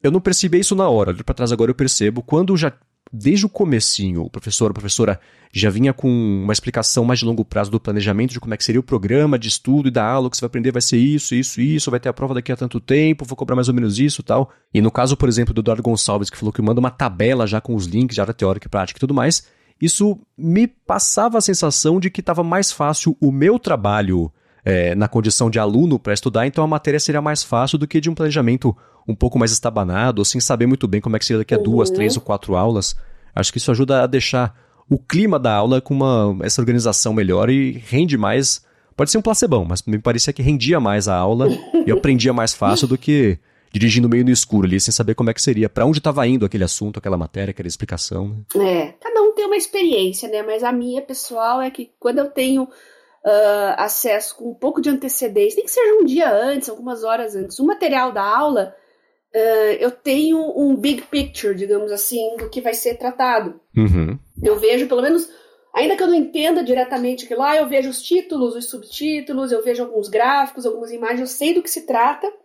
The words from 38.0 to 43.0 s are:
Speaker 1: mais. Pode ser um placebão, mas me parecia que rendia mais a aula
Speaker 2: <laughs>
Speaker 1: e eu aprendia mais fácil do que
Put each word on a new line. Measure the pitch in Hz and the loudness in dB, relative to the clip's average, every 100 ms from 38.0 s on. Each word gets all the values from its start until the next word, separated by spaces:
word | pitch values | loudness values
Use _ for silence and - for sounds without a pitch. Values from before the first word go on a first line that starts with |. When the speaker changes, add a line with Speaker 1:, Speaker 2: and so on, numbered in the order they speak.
| 170 131 | 2 2
Speaker 1:
mais. | 101 120 135 - _ _ _ - | 2 2 0 -4 _ _ _ -2
Pode | 147 | 0
ser | 220 | 0
um | |
placebão, | - 208 233 127 85 | 0 0 2 2 0
mas | 90 | -4
me | - 107 | -2 -2
parecia | 120 120 - | 0 0 -2
que | 139 | 0
rendia | 135 147 123 165 | 0 2 2 2
mais | 110 104 101 | 2 0 0
a | 90 | 0
aula | 95 117 135 | 2 2 0
Speaker 2:
<laughs> | - - 330 - | 0 -2 0 2
Speaker 1:
e | |
eu | 127 | 2
aprendia | 147 127 127 | 2 2 2
mais | 120 113 | 0 -2
fácil | - 98 110 127 | 0 0 0 0
do | |
que | 127 | -2